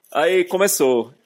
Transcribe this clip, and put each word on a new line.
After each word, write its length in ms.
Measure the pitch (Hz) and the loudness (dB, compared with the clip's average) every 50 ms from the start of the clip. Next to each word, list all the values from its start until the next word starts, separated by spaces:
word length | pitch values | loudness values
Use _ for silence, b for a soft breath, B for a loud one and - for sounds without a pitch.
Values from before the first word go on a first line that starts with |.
| _ - | _ -6
aí 320 | - - 160 175 185 185 180 | -4 -2 0 0 0 0 -2
começou. 680 | 180 190 185 202 196 - - 139 131 123 117 113 117 - _ _ | -2 -2 -2 0 0 0 0 2 2 2 0 -2 -4 -10 _ _